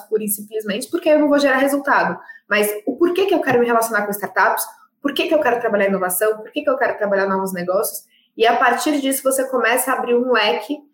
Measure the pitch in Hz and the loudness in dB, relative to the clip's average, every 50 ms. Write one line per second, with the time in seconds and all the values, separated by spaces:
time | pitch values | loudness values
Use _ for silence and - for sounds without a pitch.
0 | - - 220 208 214 202 208 - 208 - 220 220 214 208 190 226 269 - - 339 | -6 -4 -4 -2 -2 -2 -6 -8 -8 -10 -8 -8 -6 -6 -6 -6 -6 -6 -6 -2
1 | - 330 302 302 302 294 285 285 285 277 262 277 277 277 285 285 - 285 247 196 | 2 2 4 4 4 4 2 2 4 2 2 2 2 0 0 -2 0 0 0 2
2 | 170 180 175 - - - - - _ _ 208 208 208 208 - - - - 269 - | 2 0 -4 -6 -10 -18 -20 -20 _ _ 0 0 0 0 -2 -4 -6 -6 -2 0
3 | 339 349 - 359 392 392 370 302 - 277 240 240 240 233 240 226 226 226 226 208 | 0 2 2 2 2 2 2 0 2 2 2 2 2 4 2 2 0 0 -2 -2
4 | 208 208 202 - - 185 - 202 190 - 330 - - - - - - _ _ _ | -2 -2 -4 -6 -6 -4 0 0 2 2 0 -2 -4 -8 -10 -20 -20 _ _ _
5 | _ 285 277 - 320 339 320 302 - 247 240 233 240 220 202 202 196 196 196 185 | _ -4 -2 -2 -2 0 2 2 2 2 0 0 0 0 0 2 2 2 0 0
6 | 185 180 180 - 214 214 214 214 - - - 302 285 294 262 - 240 208 - - | -2 -2 -2 0 0 0 0 -2 -6 -8 -8 -4 0 0 0 0 0 -2 -2 -2
7 | 214 202 196 196 190 196 190 190 190 190 185 175 175 180 185 202 233 - - - | -2 0 0 0 0 0 0 -2 -2 -4 -4 -6 -4 -2 0 0 0 -2 -6 -10
8 | - _ _ _ _ _ _ - 220 226 247 247 262 247 240 240 - 311 294 285 | -16 _ _ _ _ _ _ 2 2 4 4 4 2 2 2 2 0 0 0 0
9 | 269 269 269 - - 262 269 262 262 - - 240 226 220 240 254 247 262 254 - | 0 0 -2 0 0 0 0 0 -2 0 -2 0 2 2 2 0 0 -2 -2 -2
10 | - 240 240 240 247 254 247 220 208 214 240 233 - - 294 - - _ | 0 0 2 2 2 2 2 2 2 2 0 -2 -4 -6 -8 -8 -10 _